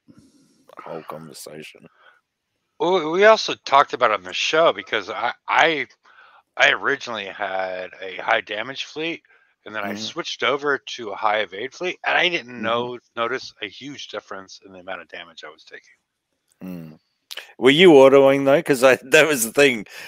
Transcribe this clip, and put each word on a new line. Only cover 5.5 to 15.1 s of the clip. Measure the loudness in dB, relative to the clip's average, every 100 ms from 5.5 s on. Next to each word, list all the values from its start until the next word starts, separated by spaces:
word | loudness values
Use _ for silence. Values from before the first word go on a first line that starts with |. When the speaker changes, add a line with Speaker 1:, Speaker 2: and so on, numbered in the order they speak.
| 2 2 0 -8 _ _ _ _ _ _ 0
Speaker 2:
I | 2
originally | 2 -2 -6 -8 -10 -10
had | -8 -6 -6 -6 -8 -12 -14
a | -14 -8
high | -4 -4
damage | -4 -10 -10 -12
fleet, | -12 -10 -10 -10 _ _ _ _
and | -14
then | -10
I | -8
Speaker 1:
Mm-hmm. | -8
Speaker 2:
switched | -10 -10 -12 -6
over | -4 -2 -2 -4
to | -6 -14 -12
a | -6
high | -2 -2
evade | -4 -8 -12
fleet, | -10 -10 -6 -2
and | 0
I | 0
didn't | -4 -8
Speaker 1:
Mm-hmm. | -8
Speaker 2:
know, | -4 -2 -4 -10 _ -6
notice | -4 -6 -10 -14
a | -14
huge | -14 -16 -16 -14
difference | -14 -14 -16 -18 -20
in | -20
the | -18
amount | -14 -14
of |
damage | -14